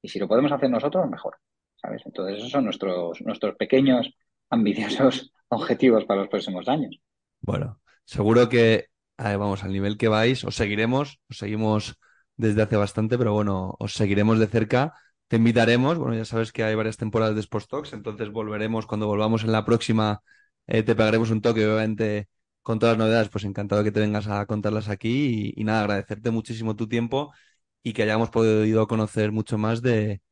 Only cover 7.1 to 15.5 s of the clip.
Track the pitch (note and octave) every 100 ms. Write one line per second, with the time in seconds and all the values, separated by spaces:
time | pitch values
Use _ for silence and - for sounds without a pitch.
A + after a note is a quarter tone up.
7.1 | _ _ _ - - - - _ _ _
8.1 | - G#2 A#2 A#2+ A#2+ A2+ A2+ - _ _
9.1 | - A2 G2+ G2+ F#2+ F#2+ G2 G2 G#2 A2+
10.1 | G#2+ A#2 C3 A#2+ - G#2+ G#2 A2+ C3 C#3
11.1 | - _ - G2+ G#2+ A2 G#2+ - - _
12.1 | _ _ - A2 G#2 G#2 A2 G2+ - A2
13.1 | B2 A2+ G#2 G#2 F#2+ - - G2+ - G#2
14.1 | G2+ G#2 A2 G#2+ A#2 G#2+ B2 D3+ - _
15.1 | _ _ A2+ A#2